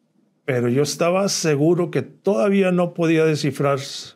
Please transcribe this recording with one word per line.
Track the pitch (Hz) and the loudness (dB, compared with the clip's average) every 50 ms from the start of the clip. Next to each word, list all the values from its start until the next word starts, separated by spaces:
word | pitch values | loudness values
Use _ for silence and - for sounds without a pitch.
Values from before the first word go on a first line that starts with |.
| _ _ _ _ _ _ _ _ _ | _ _ _ _ _ _ _ _ _
Pero | - 131 123 120 123 | -4 -2 -2 0 0
yo | 120 135 147 | 0 0 0
estaba | 147 147 - 170 170 175 185 202 196 | 0 -2 -2 -2 0 0 0 0 -2
seguro | - - - 165 151 135 147 160 175 160 175 156 | -2 -2 -2 0 0 2 2 2 2 2 0 -2
que | 156 143 | -4 -6
todavía | 120 - - _ - 196 202 220 220 202 196 196 190 185 | -6 -6 -10 _ -2 -2 0 2 2 2 2 2 2 2
no | 180 175 180 175 175 | 2 0 0 0 -2
podía | - 170 160 165 160 160 | 0 0 2 2 4 2
descifrar | 160 156 147 - 147 131 - 143 139 139 131 135 - - - - - - | 2 2 0 -2 -2 -2 0 0 0 0 -2 -4 -8 -12 -14 -16 -16 -18